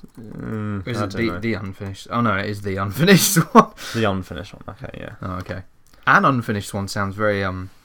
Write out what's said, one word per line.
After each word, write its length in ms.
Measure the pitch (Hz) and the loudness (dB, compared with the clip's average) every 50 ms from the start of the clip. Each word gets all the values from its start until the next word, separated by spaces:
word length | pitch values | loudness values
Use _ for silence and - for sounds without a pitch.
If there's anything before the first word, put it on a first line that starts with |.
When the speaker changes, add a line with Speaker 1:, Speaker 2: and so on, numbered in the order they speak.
| - - - - | -20 -20 -20 -18
Speaker 1:
mm, 640 | 117 107 - - - 117 113 107 107 104 101 98 92 | -18 -14 -12 -10 -8 -8 -6 -6 -4 -4 -6 -6 -6
Speaker 2:
Or 40 | 127 | -6
is 100 | 120 107 | -4 -4
Speaker 1:
I 40 | 104 | -4
Speaker 2:
it 60 | 95 | -4
Speaker 1:
don't 100 | 98 117 | -2 -2
Speaker 2:
the, 60 | 113 110 | -2 -2
Speaker 1:
know. 80 | - 101 | -2 -2
Speaker 2:
the 160 | 107 117 107 | -2 -2 -2
Unfinished? 540 | 92 101 98 95 - 104 98 98 - - - | -2 -4 -8 -8 -8 -10 -10 -10 -12 -10 -6
Oh 100 | 95 120 | -2 0
no, 160 | 117 110 98 | 2 2 0
it 100 | 95 98 | 0 -2
is 160 | 104 104 101 | -4 -6 -6
The 140 | 104 101 95 | -4 -4 -2
Unfinished 580 | 95 98 98 95 - 160 202 196 160 - - - | -2 -2 -4 0 2 6 8 8 8 8 4 2
<laughs> 0 | |
Swan. 380 | 165 160 - - 226 - - - - - - - | 2 2 6 6 6 6 6 0 -14 -12 -6 -2
Speaker 1:
The 100 | 117 110 | 0 2
Unfinished 480 | 101 95 95 92 - - 71 80 - - | 2 0 0 -4 -6 -10 -12 -12 -14 -14
One. 100 | - - - | -16 -16 -16
Okay, 220 | 98 - - - - - | -14 -12 -14 -12 -12 -12
yeah. 120 | - - - - | -12 -14 -12 -10
Speaker 2:
Oh, 120 | - 92 90 | -10 -8 -8
okay. 260 | 92 98 - 92 95 - - - _ - - - - - | -8 -8 -8 -10 -10 -12 -16 -20 _ -20 -20 -16 -4 2
An 180 | 131 139 - 180 | 4 6 6 6
Unfinished 460 | 143 135 120 110 - 107 101 98 - | 6 4 2 0 -2 -2 -4 -4 -4
Swan 180 | - 101 98 95 | -6 -4 -4 -4
sounds 260 | - 107 101 98 95 | -2 -4 -4 -4 -2
very, 300 | 104 110 104 101 98 98 | 0 0 2 2 2 0
um, 260 | 95 92 92 95 98 - - | -2 -4 -6 -10 -12 -14 -20